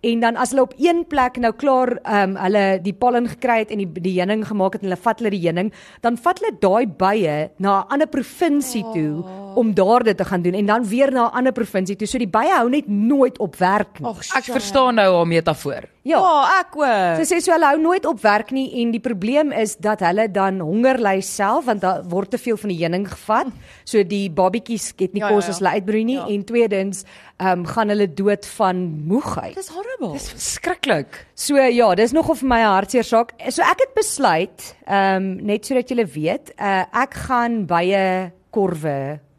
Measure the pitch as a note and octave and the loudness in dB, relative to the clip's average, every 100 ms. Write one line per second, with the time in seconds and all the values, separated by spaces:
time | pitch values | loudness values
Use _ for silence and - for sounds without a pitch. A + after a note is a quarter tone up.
0 | A#3+ A#3 A#3 A#3 A#3+ C4+ C4 - D#4+ E4+ | 0 0 0 0 -2 0 0 2 2 2
1 | E4+ D4 B3 B3 A#3 A3+ C#4+ B3+ B3+ A#3+ | 0 0 0 0 -2 0 2 2 2 -2
2 | - G#3 F#3+ F#3+ F#3+ G#3 G3 F#3+ F3+ F#3+ | -2 0 0 0 0 2 2 0 -2 0
3 | B3 B3 A#3+ - B3+ A#3 G#3+ G#3+ G3 D#3+ | 2 2 -2 -4 0 0 0 -6 -6 -4
4 | F3 F3+ F3+ G#3+ G#3 G#3+ F#3+ F3 F#3+ F3+ | -2 0 0 -2 -2 0 0 0 -6 -2
5 | - A3 A3+ G3 E3+ E3+ G3 - - - | -2 -2 -2 0 -2 0 -4 -6 -20 -6
6 | A#3 A#3+ E4+ F#4 A4 G#3 G3 G3+ B3 D3 | -4 0 -2 -2 -4 0 2 2 0 0
7 | F#3 G#3+ E3+ D3 D3+ _ G3 G3 - C#4 | 0 2 0 -2 -4 _ 0 0 0 -2
8 | D#4 C#4+ A#3 - F4 C#4+ B3+ A#3+ A3+ G#3+ | 0 -2 -6 -2 0 0 -2 -6 -4 -4
9 | D3+ D3+ F#3 F#3 G3 G3 A3+ G3+ F#3+ A#3+ | -4 -4 -10 -12 -6 0 0 2 4 4
10 | A3+ F#3 F#3 F#3 F3 F#3 G#3 A3 A3+ A#3 | 4 0 -2 0 0 0 0 0 0 2
11 | C#4 C4 A#3 A#3+ B3+ B3+ G#3+ G3 F#3 G3 | 2 2 0 2 0 0 -4 -2 -4 -4
12 | G#3 B3+ A3+ G#3+ C#4+ F#4 A#3+ C#4+ C#4+ G3+ | -4 -2 0 0 2 2 2 0 0 0
13 | A3 C#4 B3+ - G3 - F3+ G3+ G3+ - | 2 4 2 0 -8 0 2 2 -2 -6
14 | A#3+ F#3+ - C4+ B3 B3 G3+ A#3 B3+ A#3 | -10 -8 -4 -4 -2 -6 0 0 2 4
15 | G3 F3+ E3+ E3 E3 D#3 C#3+ - - _ | 4 4 4 2 0 -2 -6 -10 -12 _
16 | B3+ D#4+ F#4+ D#4 C4+ F#4+ F#4 - C#4+ G#3+ | 0 4 4 4 4 2 0 -2 0 2
17 | F3+ D#3+ E4 F4 E4 E4 D4+ D4 D#4+ F#4 | 2 0 0 0 2 4 4 4 2 2
18 | - B3+ A3 G#3 A3 C4+ C4 B3 A#3 A#3 | 0 0 2 2 0 -4 -4 -2 -2 -2
19 | B3+ G#3 G#3 C#4 D4+ A#3 G#3+ - G#3 G#3+ | -4 -4 0 2 2 0 -4 -2 -4 0
20 | F3+ F#3+ A3+ G3 F#3+ F#3+ D#3+ G3+ B3+ C4 | 0 2 0 0 -2 -2 -2 0 2 2
21 | G#3+ F#3+ F#3+ - G3+ C4 B3+ G#3 F3+ F3+ | 0 0 -4 -2 0 0 0 -2 -2 -2
22 | F3+ F3 G3 A#3+ - G#3+ G#3 F3 E3 F3+ | -4 -4 -4 -6 -4 -4 -4 -2 -2 -2
23 | G3 - - A3 C4 - - - - A3 | -4 -10 -2 0 0 -8 -20 -20 0 2
24 | F#3 G3+ G3 D#3+ F#3 A3 A#3 A3+ - - | 2 0 -4 0 0 0 -4 -8 -8 -4
25 | F#3 G3+ G#3 G#3 G3 F#3 F#3+ F#3 F#3 G#3+ | -4 -2 2 2 2 -2 0 0 -2 -2
26 | A3+ C4+ A#3 G3+ G3 A#3 A3+ G3 F#3+ F#3+ | 0 -4 -4 -6 -2 0 2 0 -4 -6
27 | - - - _ F#3+ F3+ E3 A3+ G#3+ G#3 | -14 -20 -20 _ 0 0 -2 -2 0 2
28 | G3+ C#3+ G3 G3+ - - G3 F#3 F3+ D#3 | 0 0 0 0 -4 -2 0 0 -4 -6
29 | D3+ G#3+ - - - - F#4+ E4 G#4 B4+ | -2 -2 -2 -8 -8 -12 -12 -12 -10 -8
30 | B3 C#4 - - - - - F4+ C#4+ F3 | -8 -8 -12 -10 -8 -6 -6 -4 0 0
31 | C#3 - - - - C#4+ C4 A#3+ A3+ F3+ | -2 -12 -20 -10 0 4 4 6 4 6
32 | A3+ D4 D#4+ D#4+ C4 A#3 A3 F#3+ G3+ B3+ | 4 2 2 0 2 2 4 2 2 -2
33 | A3 A3+ A#3+ - - B3+ D4+ F#4 C5 - | 2 0 0 -4 -8 0 2 2 0 0
34 | G#4+ - B3+ D#3+ F#3+ - - - - G3 | -2 0 2 2 -2 -8 -20 -20 -2 0
35 | G3 F#3+ F#3+ F#3 G#3 G#3 - B3+ B3 A#3+ | 2 0 -2 -6 -4 -4 0 -2 0 -2
36 | G#3 C#3+ D#3 B3 - - G3+ F#3+ F#3 A3+ | -2 -2 -2 -4 -8 -6 -2 -2 -2 -2
37 | C4+ - - B3+ A#3+ A#3 F3+ E3+ F3+ G3 | -4 -6 -4 -2 0 -2 0 0 2 2
38 | F#3+ F#3 F#3 F3 _ - F#3+ E3+ D#3 C#3 | 0 -2 -6 -12 _ -2 -2 -2 -4 -4
39 | C3+ D3 _ | -6 -10 _